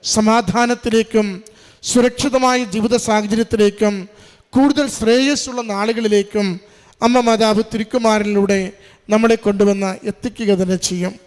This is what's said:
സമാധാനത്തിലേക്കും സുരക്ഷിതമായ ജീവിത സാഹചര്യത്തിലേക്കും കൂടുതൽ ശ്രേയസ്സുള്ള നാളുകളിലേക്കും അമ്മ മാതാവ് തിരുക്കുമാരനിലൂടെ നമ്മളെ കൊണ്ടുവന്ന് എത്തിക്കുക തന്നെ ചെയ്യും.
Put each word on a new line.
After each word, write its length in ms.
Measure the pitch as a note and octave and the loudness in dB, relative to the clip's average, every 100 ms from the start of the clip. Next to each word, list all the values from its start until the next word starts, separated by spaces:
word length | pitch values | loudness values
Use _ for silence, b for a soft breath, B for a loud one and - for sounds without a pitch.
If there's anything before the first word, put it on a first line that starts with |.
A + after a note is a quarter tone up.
സമാധാനത്തിലേക്കും 1200 | - - G#3+ A3+ G#3 G#3+ A#3+ A#3+ - A3+ A3 A3 G#3 F#3 - B B B | -4 0 2 2 0 0 0 -2 0 0 0 0 -2 -6 -16 B B B
സുരക്ഷിതമായ 760 | - B3 B3 B3 C#4+ C4 B3+ B3+ | -2 2 2 0 -2 0 0 0
ജീവിത 320 | A#3+ G3 G#3 A#3+ | -2 -2 0 -2
സാഹചര്യത്തിലേക്കും 960 | A3 G#3+ G#3 A3 A3+ A3+ G#3 G#3 G#3+ G3+ F#3 b b b b | 0 -2 0 -2 0 2 2 2 -2 -2 -10 b b b b
കൂടുതൽ 380 | B3+ C#4 C#4+ C#4 | 2 2 2 -2
ശ്രേയസ്സുള്ള 720 | - A3 A#3+ C4+ C#4+ - B3 | -2 0 2 2 -2 -4 -8
നാളുകളിലേക്കും 840 | A#3 G3 G#3+ A#3 A3+ G#3 G3+ G#3+ G3+ F3+ b b b b | -6 -4 -2 -2 0 0 0 -2 -4 -4 b b b b
അമ്മ 180 | A3+ B3 | 2 2
മാതാവ് 440 | A#3 A3 A3 G#3+ A3+ | 2 2 2 2 -2
തിരുക്കുമാരനിലൂടെ 960 | A3+ A3 B3+ A3+ G#3+ G#3 G3+ G3 G3 F#3+ - b b - | -4 -4 -2 0 0 0 0 0 -2 -6 -10 b b -2
നമ്മളെ 260 | G#3+ A3+ A3+ | 2 2 2
കൊണ്ടുവന്ന് 560 | G#3 G3+ G3+ G3 G3 F#3 A3 | 0 2 2 2 -4 -6 -8
എത്തിക്കുക 440 | - B3 - A3 F#3+ | -8 -10 -6 -2 0
തന്നെ 140 | F#3 F#3 | 0 -2
ചെയ്യും. 380 | - F3+ F3+ G3+ | -4 -6 -6 -8